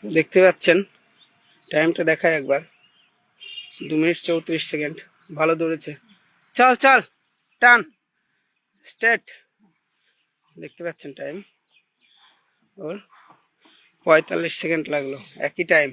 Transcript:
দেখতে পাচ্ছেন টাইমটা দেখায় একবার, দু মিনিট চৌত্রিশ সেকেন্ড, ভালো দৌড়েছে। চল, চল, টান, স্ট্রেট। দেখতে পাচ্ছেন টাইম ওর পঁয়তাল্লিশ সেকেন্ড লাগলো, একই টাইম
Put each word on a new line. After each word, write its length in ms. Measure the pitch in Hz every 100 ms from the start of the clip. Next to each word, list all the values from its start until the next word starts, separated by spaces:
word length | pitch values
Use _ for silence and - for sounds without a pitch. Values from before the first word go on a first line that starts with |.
দেখতে 340 | 208 160 151 185
পাচ্ছেন 360 | 185 175 - 170 196 _ _ _ _ _ _ _ _
টাইমটা 320 | 151 160 165
দেখায় 320 | 165 160 175 160
একবার, 220 | 135 139 165 _ _ _ _ _ _ _ - - - - 147
দু 80 | 156
মিনিট 160 | 160 170 -
চৌত্রিশ 360 | 165 165 165 -
সেকেন্ড, 260 | 151 147 156 - _ _ 151
ভালো 140 | 156 165
দৌড়েছে। 360 | 165 160 - 151 _ _ _ _ _ -
চল, 180 | 254 247
চল, 240 | 269 262 - _ _ _ _ _
টান, 180 | 247 240 311 _ _ _ _ _ _ _ _ _ -
স্ট্রেট। 380 | - 226 226 - - _ _ _ _ _ _ _ _ _ _ _ 160
দেখতে 260 | 151 _
পাচ্ছেন 280 | 170 156 147
টাইম 220 | 135 143 170 196 _ _ _ _ _ _ _ _ _ _ _ _ -
ওর 180 | 156 202 _ _ _ _ _ _ _ _ _ _ -
পঁয়তাল্লিশ 480 | 156 160 180 165 -
সেকেন্ড 240 | 165 165 147
লাগলো, 280 | 147 139 135 - - 143
একই 160 | -
টাইম 260 | 170 165 143